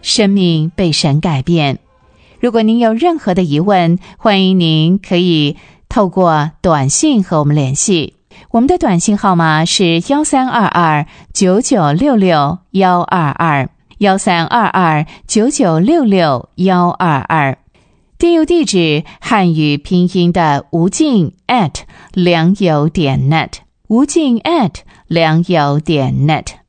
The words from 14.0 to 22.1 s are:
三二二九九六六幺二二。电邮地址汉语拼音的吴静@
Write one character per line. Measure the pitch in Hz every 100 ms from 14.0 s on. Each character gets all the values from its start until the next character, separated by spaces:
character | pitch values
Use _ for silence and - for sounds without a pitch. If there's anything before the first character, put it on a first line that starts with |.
| 202 190
三 | - 175
二 | 165 240 202
二 | - 175 151 156 - -
九 | 214 233
九 | - 208 160
六 | 196 339
六 | 247 190 160 127 - -
幺 | 185 180 175
二 | - 175 143
二。 | - 160 139 127 _ _ _ _ _ _
电 | 339
邮 | 339
地 | 311 339
址 | 254 190 165 151 156 -
汉 | - 220 180
语 | 160 151 143
拼 | - 180 175 185
音 | 175
的 | 175 160 143 -
吴 | 170 175
静@ | - 311 233 156 - - 247 170 - - - -